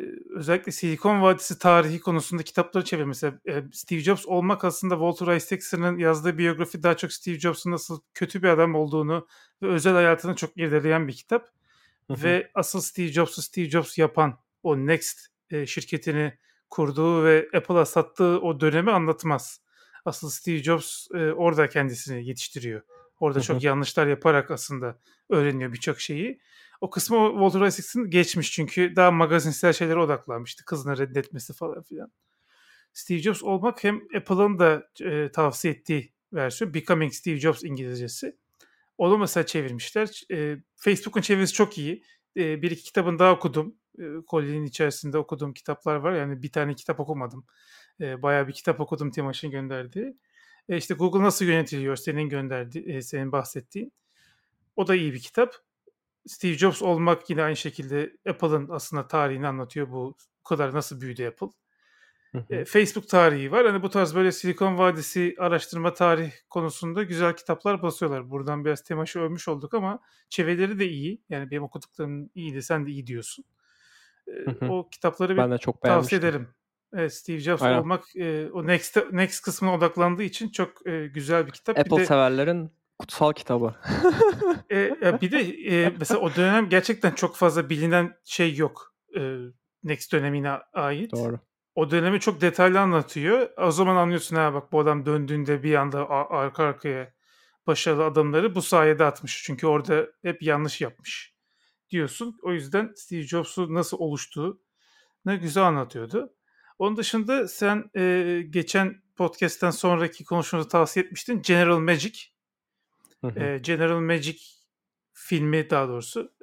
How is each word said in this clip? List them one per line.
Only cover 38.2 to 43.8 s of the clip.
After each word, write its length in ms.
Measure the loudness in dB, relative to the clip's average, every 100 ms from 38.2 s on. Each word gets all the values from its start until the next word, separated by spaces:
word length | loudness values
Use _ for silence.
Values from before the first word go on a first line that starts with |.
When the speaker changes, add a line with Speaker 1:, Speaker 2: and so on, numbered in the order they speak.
| -12 -12 _ _ _ _ _ 0
Speaker 1:
Onu 200 | 4 4
mesela 280 | 2 0 -2
çevirmişler. 760 | -4 -4 -8 -6 -4 -4 -6 -10
E, 260 | -6 -6 -8 -14 _
Facebook'un 460 | 0 0 0 -4
çevirisi 320 | 0 2 2
çok 240 | 2 0 0
iyi. 260 | -8 -8 _ _ _ -4
E, 240 | -2 -2
bir 100 | -4
iki 120 | -6
kitabını 360 | -4 -2 0 4
daha 140 | 6
okudum. 420 | 6 2 -2 -4 -8